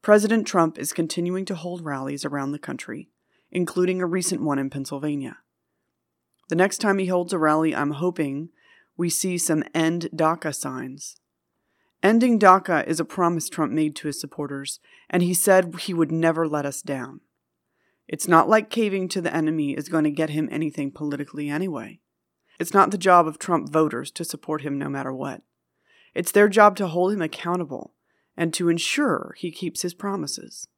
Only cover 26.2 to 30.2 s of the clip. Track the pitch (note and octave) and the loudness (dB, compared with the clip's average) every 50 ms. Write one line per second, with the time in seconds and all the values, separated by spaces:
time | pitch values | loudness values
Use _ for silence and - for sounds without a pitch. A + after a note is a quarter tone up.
26.2 | F3+ - - G3+ G#3 G#3 F#3+ A3 G#3 G#3 G3 - G3+ F3 D#3 F3+ F3+ F#3+ G#3+ G3+ | -6 2 4 4 4 6 8 8 8 8 6 2 -6 -2 0 0 0 0 0 -2
27.2 | E3 D#3 - - - E3+ F3 F3+ E3+ C#3 C3 - - - _ _ _ _ _ _ | -4 -6 -6 -8 -4 -4 -2 -2 -4 -6 -8 -12 -12 -14 _ _ _ _ _ _
28.2 | _ _ _ - E3+ E3 D#3 - F3+ E3+ E3 E3+ - - - C#4+ D4 B3+ D#3+ - | _ _ _ -2 -2 -2 0 0 2 2 2 2 0 -2 0 0 2 2 0 -2
29.2 | - - - - - E3+ D#3 - F#3 E3 - - - F3 E3+ _ - G3+ G3 F#3+ | -4 -10 -10 -8 -8 -8 -6 -6 -8 -6 -6 -4 -6 -6 -6 _ -6 -6 -4 -4